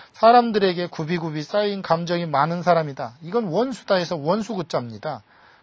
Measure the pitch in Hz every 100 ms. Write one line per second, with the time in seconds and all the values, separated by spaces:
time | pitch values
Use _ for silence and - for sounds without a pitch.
0 | - - 226 247 233 214 196 175 175 -
1 | 156 175 165 151 147 208 208 196 185 165
2 | 170 175 170 143 151 175 175 170 156 135
3 | 127 120 160 220 214 160 254 233 - 190
4 | 170 175 143 208 214 208 170 156 120 107
5 | 156 127 - _ - _